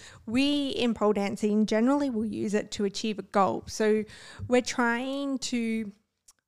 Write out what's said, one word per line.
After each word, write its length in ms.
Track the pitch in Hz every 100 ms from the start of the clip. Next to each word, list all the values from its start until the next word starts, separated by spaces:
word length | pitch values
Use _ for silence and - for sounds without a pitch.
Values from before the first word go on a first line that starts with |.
| - - -
we 440 | 233 277 294 277
in 240 | - 247
pole 180 | 214 208
dancing 540 | 208 202 - 208 208 214
generally 440 | 220 240 285 285
will 160 | 220 220
use 280 | 214 220
it 180 | 208 -
to 140 | - 202
achieve 340 | 196 226 202
a 40 |
goal. 400 | 190 208 185 - -
So 380 | - 214 214 208 - - - 202
we're 140 | 247
trying 800 | 240 - 233 233 262 277 277 269
to 520 | - 240 226 220 208 - _ _ _ _